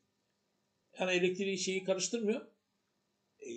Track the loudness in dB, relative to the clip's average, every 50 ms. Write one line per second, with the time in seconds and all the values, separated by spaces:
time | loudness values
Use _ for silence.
0 | _ _ _ _ _ _ _ _ _ _ _ _ _ _ _ _ _ _ -6 -4
1 | 0 2 4 4 4 4 2 2 0 -2 -2 -2 -2 -2 -2 0 0 0 0 0
2 | 0 -2 -2 0 0 0 0 -2 -4 -10 -18 _ _ _ _ _ _ _ _ _
3 | _ _ _ _ _ _ _ _ -12 -10 -10